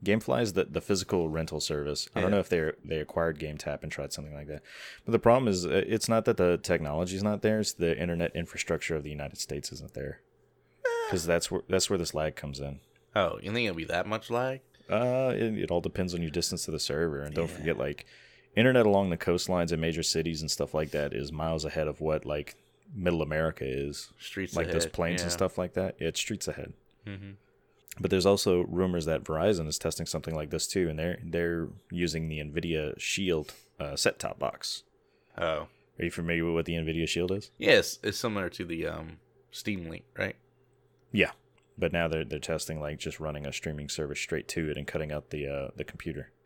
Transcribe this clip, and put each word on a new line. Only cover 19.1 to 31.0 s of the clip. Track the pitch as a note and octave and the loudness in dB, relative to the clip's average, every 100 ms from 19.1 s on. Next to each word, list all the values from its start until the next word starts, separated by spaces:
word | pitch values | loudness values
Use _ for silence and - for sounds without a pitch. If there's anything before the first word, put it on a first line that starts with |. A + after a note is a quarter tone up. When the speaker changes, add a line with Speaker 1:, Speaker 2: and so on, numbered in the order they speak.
Speaker 1:
the | F2 | 2
coastlines | - F2 - F2+ E2+ | 2 2 2 2 2
in | E2 | 2
major | E2 D#2+ | 0 0
cities | D#2+ E2+ D#2+ D#2 | 0 0 0 -2
and | D#2 | -2
stuff | - C#2+ | -2 -2
like | D#2 D#2 | -2 0
that | D2 D2 | 0 -2
is | - C#2+ | -2 -4
miles | D2+ D#2+ D#2+ | -2 0 0
ahead | D2+ D#2+ D2+ | -2 -2 -2
of | D2 | -2
what, | D#2 D#2 - | 0 0 0
like, | D2 D2 - _ _ - | -4 -6 -14 _ _ -12
middle | B2+ F2 E2 | -2 2 2
America | D2 D#2 D#2+ D#2 | 2 0 0 0
is. | C2+ C2+ C#2+ C#2+ - - | -4 -2 -4 -6 -12 -16
Speaker 2:
Streets | - - F#2 E2 | -10 -6 -2 0
Speaker 1:
Like, | E2 | 0
those | E2 | 0
Speaker 2:
ahead, | E2 | 0
Speaker 1:
plains | - E2+ F2 | 0 0 0
and | F2 | 0
Speaker 2:
yeah. | E2+ | 0
Speaker 1:
stuff | F#2 - | 0 0
like | F2+ | -2
that. | - F#2+ - | 0 -2 -2
Yeah, | E2 | -2
it's | - | -2
streets | - G#2+ - | -4 -4 -6
ahead. | - - - _ _ G#2 | -6 -10 -14 _ _ -12
Speaker 2:
Mm-hmm. | G2 G2 G2 _ _ _ _ - - | -12 -12 -16 _ _ _ _ -16 -4
Speaker 1:
But | G2 | 2
there's | F#2+ F#2 | 6 6
also | G2+ G#2 F2+ | 6 6 4
rumors | - F2 F#2 F2 | 4 2 2 2
that | D#2 D#2 | 0 0
Verizon | - D#2 G2 F#2 D#2 | 0 2 4 2 0
is | D2+ | -2
testing | E2 - E2 | -2 -4 -4
something | D#2+ D#2 | -6 -4
like | D#2+ D2+ | -4 -4
this | D#2 - | -4 0
too, | G2 E2+ | 2 2
and | |
they're, | D#2 | 0